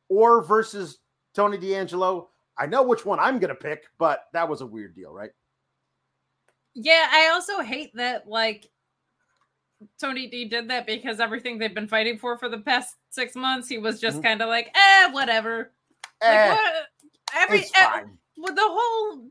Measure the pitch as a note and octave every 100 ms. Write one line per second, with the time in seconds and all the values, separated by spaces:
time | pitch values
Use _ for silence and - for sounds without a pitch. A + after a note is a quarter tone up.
0 | - G3 A#3 A#3 D#3 G#3+ A3 G3+ E3 -
1 | _ _ _ - G#3 G3 F#3+ G3 F#3 F3+
2 | F#3 F3+ E3+ _ _ - D3 A#3+ B3+ A3+
3 | G3+ F3+ A#3+ C4 F3 C3+ D3+ D3+ _ -
4 | E3 C#3 - E3+ E3 D3 B2+ A2 G2+ E2+
5 | E2 E2+ G#2+ - _ _ _ _ _ _
6 | _ _ _ _ _ _ _ B3 C4+ E4
7 | D4+ D#4 D#4+ F4 F4+ G4 A3+ C4 D4+ A3
8 | B3 A#3+ G#3 A3 A3+ G#3+ _ _ _ _
9 | _ _ _ _ _ _ _ _ G#3 -
10 | C#4+ C4 B3 A#3+ A3 A#3 A3+ B3 A3+ A3+
11 | B3 G#3+ A3+ A3+ B3 A3+ A3 G3 G#3+ A3
12 | A3 A3 B3 A#3+ B3 A3+ A#3+ B3+ B3+ -
13 | _ - A#3+ B3+ C4 C4 B3 A#3 G#3+ G#3+
14 | A3+ D3 A3+ G#3+ A3+ A#3 A#3 F#4+ G4 G4
15 | F4+ C4+ A#3+ A3+ A3 A3+ A#3 _ _ _
16 | - _ A3+ G#3+ G#3 G#4+ G#4+ D#4+ D4 _
17 | _ _ - D4 F#4+ G#4 - F#4+ F#4 G#3+
18 | G#3 F#3+ _ - F4+ D4+ G#4+ F4+ A#4+ A4+
19 | G#4+ C#4+ A#3+